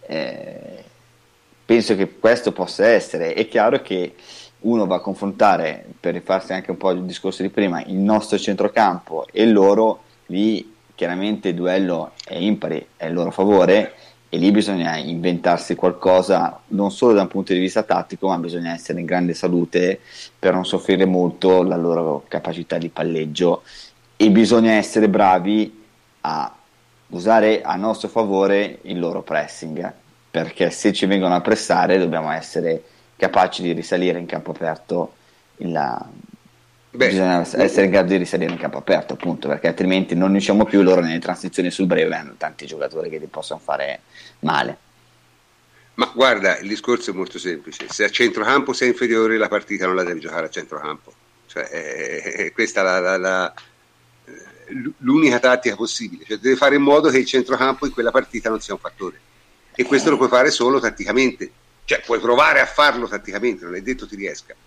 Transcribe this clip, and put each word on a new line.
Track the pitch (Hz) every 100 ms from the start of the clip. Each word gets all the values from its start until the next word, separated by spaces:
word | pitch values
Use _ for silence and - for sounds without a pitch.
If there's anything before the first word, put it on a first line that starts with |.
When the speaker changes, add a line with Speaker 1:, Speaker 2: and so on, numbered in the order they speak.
| -
Speaker 1:
Eh, | 80 65 - - - - - - _ _ _ _ _ _ _
penso | - 117 107 98
che | 95 -
questo | 110 117 -
possa | 95 90 - 107
essere. | 110 - 85 82
È | - 110
chiaro | 113 110 131
che | - 95 87 - - - - _
uno | 110 117 98
va | 90
a |
confrontare, | - 95 101 95 104 87 80 55 50 -
per | 87
rifarsi | 87 - 95 -
anche | 95 90
un | 90
po' | 95
il | 90
discorso | 92 87 95 -
di | 95
prima, | - 98 85
il | - 92
nostro | 98 107 - 101
centrocampo | - 98 101 - 104 87 - 80 -
e | - 117
loro, | 104 98 101 110 - _ _ _
lì | 90 110 104 - _ _
chiaramente | - 85 90 101 107 98
il |
duello | 87 90 92 95 85 73 _
è | - 85
impari, | 95 101 80 80 - _
è | 80
in |
loro | 87 85
favore, | - 98 98 87 98 90 - - _ _
e | 85
lì | 92
bisogna | 104 98 95 82 80
inventarsi | 73 85 90 87 90 85 - 87
qualcosa | 92 - 95 92 92 92 87 - _
non | 95 101
solo | - 123
da | 104
un | 92
punto | 98 92
di | 92
vista | 92 113
tattico, | 104 90 87 95 95
ma | 87
bisogna | 85 85 85
essere | 85 - 82
in | 85
grande | 90 87
salute | 82 90 87 85 87 90 95 - - - _
per | 92
non | 90 92
soffrire | 92 - 92
molto | 95 90 87 82 95 92
la | 90 87
loro | 85 82 80 73 -
capacità | 82 - 85 85 82
di | 85
palleggio, | 82 82 82 78 76 87 87 - - - _ _ _
e | 107
bisogna | 98 110 117 113
essere | 107 101 - 104
bravi | 95 98 92 90 107 107 - _ _ _ _
a | - 78 65 - _ _ _ _ _
usare | 90 92 113 107 110
a | - 90
nostro | 107 107 101
favore | - 107 95 98 101 101 -
il | - 90
loro | 85 82
pressing, | 80 80 76 - 82 76 90 - _ _ _
perché | 82 82 - 85
se | - 104
ci | 95 95
vengono | 98 92 90
a |
pressare | - 92 - 87 90 95
dobbiamo | 87 80 78
essere | 78 - 82 82 82 - _ _
capaci | _ 95 95 92 -
di | 90
risalire | 82 82 92 90 85
in | 87
campo | 85 82
aperto, | 82 85 80 - 90 82 _ _ _ _ _
il, | 90 80 69 50 - - - - _ _ _ _ _
Speaker 2:
Beh, | 120 127
Speaker 1:
bisogna | 95 92 87
Speaker 2:
eh, | 85 -
Speaker 1:
essere | 95 - 98
in |
grado | 98 90
di | 95
risalire | 87 95 82
in | 85
campo | 76 69
aperto, | - 78 -
appunto, | - - - 73
perché | 73 85
altrimenti | 82 92 95 92
non | 87 92
riusciamo | 98 98 101
più. | 107 101
Loro | 92 90
nelle | 85 82
transizioni | 85 90 95 - 90
sul | - 95
breve | 85 82
hanno | 80 73 -
tanti | 76 - 71
giocatori | 76 69 82 82
che | 78
ti | 76
possono | 78 78 78
fare | - 71 69 65 _ - - _
male. | 78 76 62 - _ _ _ _ _ _ _ _ _ _ _
Speaker 2:
Ma | - 120
guarda, | 113 131 110 95 87
il | 98
discorso | 104 - 120 -
è |
molto | 92 90 87
semplice: | 92 80 76 - -
se | -
a | 104
centrocampo | - 120 - 107 139 135
sei | 127 123
inferiore, | 120 120 113 110 110
la | 104
partita | 104 - 101 92
non | 92
la |
devi | 90 85
giocare | 78 80 80
a |
centrocampo, | - 78 73 76 76 _ _ _ _ _
cioè, | 87
è, | - - 76 71 73 -
è, | - -
è | 90
questa | - 110 -
la, | 95 92
la, | 90 95
la, | 92 92 90 - - _ _ _ _ _ _ - - - - 131 127 -
l'unica | 127 147 156 123
tattica | 127 123 123
possibile, | 101 113 - 110 -
cioè | - 107
devi | 120
fare | 131 139 143
in |
modo | 143 147 160
che | 131
il | 120
centrocampo | 131 123 131 131 135 143
in |
quella | 127 117
partita | 127 131 117 113
non | 110
sia | -
un | 98
fattore, | 87 _ 92 - _ _ _ _ _
e | -
questo | 123 143 151
lo | 131
puoi | 123
fare | 123 139
solo | - 120 139
tatticamente, | 117 - 98 117 131 - - _ _ _
cioè | - 147
puoi | - 117
provare | 113 123 156 143
a | 127
farlo | - 147 120 117
tatticamente, | 101 - 101 120 95
non | 87
è | 90
detto | 101 127 107
ti |
riesca | 101 98 73 - -